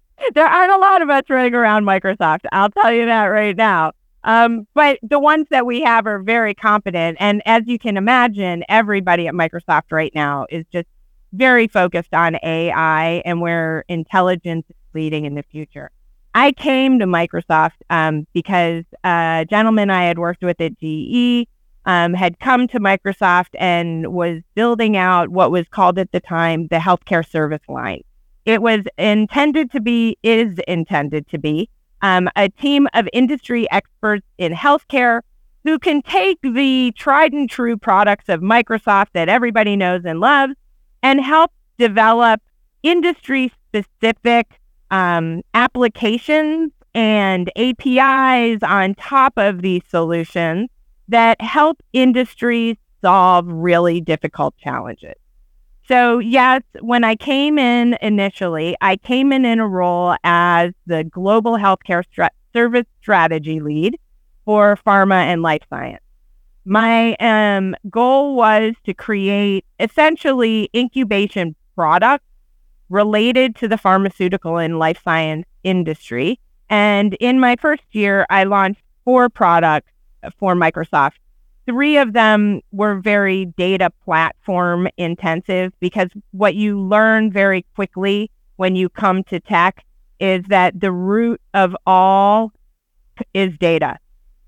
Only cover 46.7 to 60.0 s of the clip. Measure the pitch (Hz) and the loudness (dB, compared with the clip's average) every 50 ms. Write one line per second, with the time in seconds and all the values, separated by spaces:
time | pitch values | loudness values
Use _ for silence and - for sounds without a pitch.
46.7 | - _ _ _ _ 226 226 220 214 214 202 196 190 180 180 185 - - 233 254 | -6 _ _ _ _ -2 0 2 2 2 0 0 0 -2 -4 -4 -4 -2 -2 -2
47.7 | 247 - - 269 254 254 262 269 262 269 262 262 254 247 233 233 233 214 214 151 | -2 -4 -2 0 0 2 2 2 0 2 2 2 2 2 0 0 -2 -2 -2 -2
48.7 | 185 202 190 190 202 - - - 277 269 262 269 - - 202 202 202 180 175 190 | 0 0 0 -2 -4 -8 -10 -2 0 2 2 2 0 0 -2 -2 -2 -2 -4 -4
49.7 | 185 180 - _ - 170 165 160 170 170 165 - - 180 170 165 160 180 220 254 | -4 -4 -6 _ -4 -2 -2 -2 -2 -4 -6 -6 -6 -4 -4 -2 -2 -4 -6 -8
50.7 | - _ _ _ _ _ _ - 214 233 226 226 226 - 214 226 254 302 302 311 | -10 _ _ _ _ _ _ -2 2 2 4 4 2 0 -2 -4 0 2 2 2
51.7 | 320 - _ _ - 262 254 254 240 247 247 220 - - - 240 233 233 226 226 | 0 -2 _ _ 0 2 2 2 2 2 -2 -4 -6 -6 -4 -2 -2 0 -2 -4
52.7 | 226 - _ _ _ _ - 185 180 196 180 185 180 175 175 175 170 160 165 180 | -4 -8 _ _ _ _ 0 2 4 6 6 6 4 4 2 -2 -8 -4 0 2
53.7 | 175 170 175 175 170 175 165 165 160 151 - 165 - - 147 147 - _ _ 143 | 2 2 2 2 0 -2 -2 -4 -4 -4 -4 -8 -6 -4 -6 -6 -6 _ _ -8
54.7 | 127 123 - 117 - - - - - - _ _ _ _ _ _ _ _ _ _ | -8 -8 -8 -10 -14 -16 -16 -20 -20 -20 _ _ _ _ _ _ _ _ _ _
55.7 | _ _ _ _ 254 247 247 240 233 240 240 226 233 269 247 254 262 269 - _ | _ _ _ _ 2 4 4 4 2 0 0 0 2 4 4 4 2 2 -2 _
56.7 | _ - - 226 240 240 233 220 220 220 - - 285 269 277 294 302 294 269 240 | _ -14 -4 -2 0 0 2 0 0 -2 -2 -4 -2 0 0 0 0 2 2 2
57.7 | 240 240 240 240 240 - - 214 208 202 196 196 - - 196 180 165 156 156 170 | 2 2 2 0 0 0 -2 -2 0 0 0 -2 -4 -4 -6 -4 -4 -4 -4 -4
58.7 | 180 - - 196 190 196 - - 254 254 269 277 277 269 262 240 226 226 226 208 | -4 -2 0 0 0 -2 -2 -4 -2 0 2 2 2 2 2 2 0 0 -2 -2
59.7 | 185 185 180 175 175 175 | -2 -2 -2 0 0 0